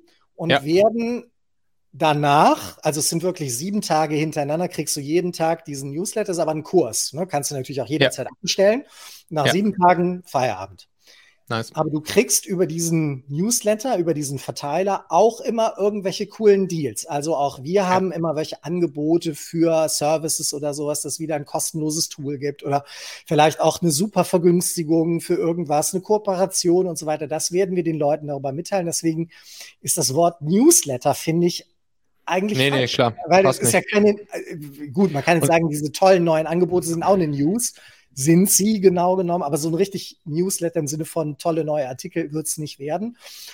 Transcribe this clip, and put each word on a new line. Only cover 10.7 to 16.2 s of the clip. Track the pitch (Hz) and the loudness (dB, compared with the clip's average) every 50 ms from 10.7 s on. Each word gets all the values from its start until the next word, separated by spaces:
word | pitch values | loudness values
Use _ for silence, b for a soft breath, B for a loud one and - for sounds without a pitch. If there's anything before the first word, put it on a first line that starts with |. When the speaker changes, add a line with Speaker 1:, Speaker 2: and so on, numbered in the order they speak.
| 92 - - _ _ _ b b b b b b b b b - | -14 -18 -20 _ _ _ b b b b b b b b b -6
Speaker 2:
Nice. | 117 113 113 - - | -4 -4 -4 -4 -4
Speaker 1:
Aber | 156 156 151 | -4 -2 -2
du | 147 151 | -4 -6
kriegst | 151 - - 196 254 254 - - - | -6 -2 0 0 2 2 0 -4 -2
über | 233 196 175 185 | -2 -2 -2 -2
diesen | 147 160 170 170 165 165 160 156 147 139 127 - 139 | -2 -2 -4 -2 0 0 0 0 0 -4 -6 -8 -8
Newsletter, | 143 151 185 226 233 - - 208 214 214 - 269 233 | -6 -4 -2 -2 -2 0 0 0 -2 0 0 -2 0
über | 180 170 165 160 | 0 0 0 -2
diesen | 147 147 131 143 131 | -2 -4 -6 -6 -8
Verteiler | - - 131 - - 143 147 170 190 202 196 170 - - | -8 -8 -10 -8 -6 -4 -2 -2 0 0 -2 -4 -2 0
auch | 160 170 208 233 226 - | 4 4 4 4 2 0
immer | - 269 220 226 220 208 - - | -4 -4 -2 0 0 -2 -2 -2
irgendwelche | 196 208 208 208 180 190 - - | -2 -2 -2 -2 -4 -4 -4 -6